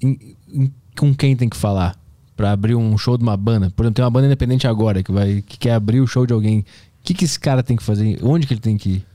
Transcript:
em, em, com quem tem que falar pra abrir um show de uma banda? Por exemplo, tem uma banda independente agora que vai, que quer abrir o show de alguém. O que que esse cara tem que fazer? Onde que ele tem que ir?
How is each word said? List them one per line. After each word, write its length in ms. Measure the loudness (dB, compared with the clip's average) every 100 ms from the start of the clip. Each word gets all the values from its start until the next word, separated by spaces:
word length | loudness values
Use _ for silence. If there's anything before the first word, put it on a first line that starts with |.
em, 160 | -4 -4 -8 -20 -8
em, 180 | -2 -2 -4 -18 -2
com 160 | 0
quem 220 | 2 0 0
tem 140 | -2
que 80 | -2
falar 400 | -2 0 -2 -4 -14 -20 _
pra 200 | -4 -2
abrir 220 | 0 0 0
um 220 | 0 0
show 200 | 0 0
de 60 |
uma 120 | 0 0
banda? 340 | 0 0 0 0
Por 80 |
exemplo, 120 | -2 0
tem 100 | 0
uma 60 |
banda 160 | 2 2
independente 380 | 2 0 0 0
agora 380 | 0 0 0
que 80 | 0
vai, 320 | 0 0 0 -4
que 120 | -4
quer 160 | 0
abrir 260 | 0 2 2
o 80 | 2
show 180 | 0 0
de 60 |
alguém. 280 | 0 2 0
O 40 | -2 -10 -20 _
que 100 | -6
que 120 | -2 -2
esse 120 | -2
cara 240 | -2 0
tem 140 | 0 -2
que 80 |
fazer? 360 | -2 0 0 0
Onde 240 | 0 0 0
que 60 |
ele 80 | -2
tem 160 | -2 -2
que 120 | -2
ir? 160 | -4 -6